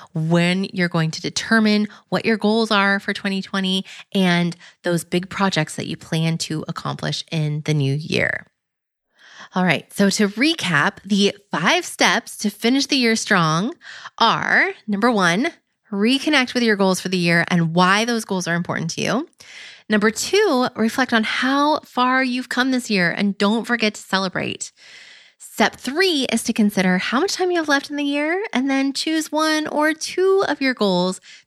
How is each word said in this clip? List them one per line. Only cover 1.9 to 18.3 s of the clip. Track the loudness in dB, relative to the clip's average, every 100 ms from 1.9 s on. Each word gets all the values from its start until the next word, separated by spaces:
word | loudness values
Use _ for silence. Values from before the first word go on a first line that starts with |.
| -6 _
what | -4 0
your | 0
goals | 2 2 2
are | 2 2 0
for | -2
twenty | -6 -4 -6
twenty | -4 -4 -2 -2 -4 -16 -6
and | 0 2 4 0 -4 -16 _
those | -2 -2
big | 0 -4 -4
projects | -2 0 0 -4 -6
that | -8
you | -10
plan | -6 -2 0 -2
to | -4 -6 -6
accomplish | -8 -6 -6 -4 -6 -6
in | -2 -2 -2 -2
the |
new | 0 2 -2
year. | -2 -2 -2 -4 -10 _ _ _ _ _ _ _ -20 -20 -6
All | 0 2
right. | 0 -2
So | 0 2
to | 4 0
recap, | 2 0 0 0 2 0 -2
the | -2 2 2 0 _
five | -2 0 0
steps | -2 0 2 2 -2 -6
to | -6
finish | -2 0 0 0
the | 0
year | 2 0
strong | 2 2 4 2 -2 -6 -16 -18 -18 0
are, | 2 2 2 0 0 -4 -6
number | 0 2
one, | 4 2 2 -2 -6 _ _ _
reconnect | -2 2 2 2 2 2
with | 0
your | 2 2
goals | 2 0
for | -2
the | 0
year | 2 2 2
and | 2 2 4
why | 4 4 2
those | -2
goals | -4